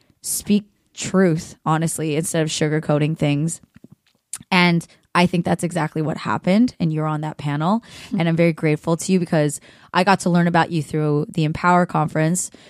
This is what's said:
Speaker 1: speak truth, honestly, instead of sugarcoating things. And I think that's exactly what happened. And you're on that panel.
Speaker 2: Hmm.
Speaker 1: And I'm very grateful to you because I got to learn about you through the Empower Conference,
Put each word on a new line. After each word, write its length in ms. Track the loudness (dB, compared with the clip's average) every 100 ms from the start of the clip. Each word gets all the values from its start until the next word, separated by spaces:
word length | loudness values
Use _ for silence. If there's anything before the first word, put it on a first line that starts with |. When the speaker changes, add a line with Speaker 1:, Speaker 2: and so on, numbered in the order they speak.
| _ _
Speaker 1:
speak 420 | -8 -8 0 0 0 _ _
truth, 640 | -12 -2 2 2 2 -4 -8 -2
honestly, 480 | -2 -2 -4 -2 -2
instead 260 | -2 -2
of 60 | -2
sugarcoating 720 | -2 -2 0 0 0 0 0
things. 420 | 0 0 -2 -6 _ _ -20 _ _ _ _ -16 -2
And 360 | 2 4 2 -2 _ _ 0
I 100 | 2
think 180 | 0
that's 180 | -2 -2
exactly 380 | -2 -4 -4 -4
what 140 | -4 -4
happened. 580 | -4 -2 2 2 2 0
And 120 | -2
you're 140 | 0 -2
on 140 | -4
that 140 | -6 -6
panel. 460 | -4 -2 0 -2 -4 -18 -8
Speaker 2:
Hmm. 100 | -2
Speaker 1:
And 80 | 0
I'm 80 | 2
very 160 | 2
grateful 440 | 2 0 0 0 -2
to 160 | 0
you 60 | 0
because 400 | 2 0 0 -2 -12 -20 -4
I 100 | 0
got 160 | 2 2
to 100 | 2
learn 160 | 2 2
about 220 | 2 0
you 120 | -2
through 440 | -4 -4 0 0 -2
the 160 | -2
Empower 420 | -2 0 2 2 2
Conference, 640 | 0 -2 0 0 -2 -6 -14 -20